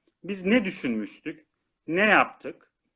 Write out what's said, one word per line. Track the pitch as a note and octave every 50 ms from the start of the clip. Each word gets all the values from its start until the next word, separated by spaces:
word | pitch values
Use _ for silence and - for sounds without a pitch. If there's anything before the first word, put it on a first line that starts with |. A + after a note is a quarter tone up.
| _ _ _ _ -
Biz | F3 G3+ F#3+ F3+
ne | F#3+ A#3 B3+ G3
düşünmüştük? | F#3 D#3 - - C3 A2+ A2 G#2 - - - - D#3 - - _ _ _ _ _ _ _ _ _
Ne | - D#3+ F#3
yaptık? | G#3+ G#3+ F#3 D3 B2+ - - - - C#3 - _ _ _ _ _ _ _ _